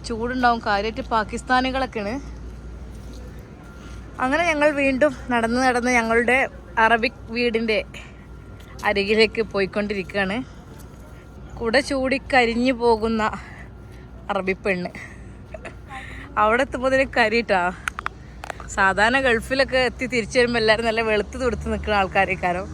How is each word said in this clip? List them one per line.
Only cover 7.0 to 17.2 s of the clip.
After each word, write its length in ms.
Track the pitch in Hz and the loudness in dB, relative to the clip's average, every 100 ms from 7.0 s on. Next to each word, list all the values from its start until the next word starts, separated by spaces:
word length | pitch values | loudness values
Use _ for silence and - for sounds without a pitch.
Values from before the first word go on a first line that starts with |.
| 247 - - 233 | 2 -4 -8 -2
വീടിൻ്റെ 420 | 240 226 226 208 - - - - - - - - - - 208 | 0 0 0 0 -2 -14 -16 -18 -18 -18 -16 -18 -16 -4 0
അരികിലേക്ക് 540 | 202 196 220 214 226 208 | 0 2 4 4 2 -2
പോയിക്കൊണ്ടിരിക്കുകയാണ്. 840 | 202 190 208 208 208 175 202 190 220 262 - - - - - - - - - - - | 0 0 -2 -4 -4 -4 -2 -2 -2 -6 -14 -18 -18 -18 -18 -18 -18 -18 -18 -16 -4
കുട 160 | 233 240 277 | 2 2 2
ചൂടി 280 | 277 262 262 - | 0 0 0 4
കരിഞ്ഞു 420 | 262 233 233 254 233 | 4 4 4 2 4
പോകുന്ന 400 | 240 220 226 226 214 196 - - - - - - - - - | 4 4 2 2 0 -2 -12 -16 -16 -18 -18 -18 -18 -16 -4
അറബി 220 | 196 190 185 | -2 -2 -2
പെണ്ണ്. 260 | 208 202 175 - - - - - - - - - - - - - - - | -2 -2 -4 -8 -14 -16 -18 -18 -16 -14 -14 -16 -14 -14 -12 -14 -6 2
അവിടെ 220 | 214 240 277 | 4 4 0
എത്തുമ്പോഴത്തേന് 400 | 269 262 262 269 | 0 0 2 2
കരിട്ടാ. 460 | 262 | 2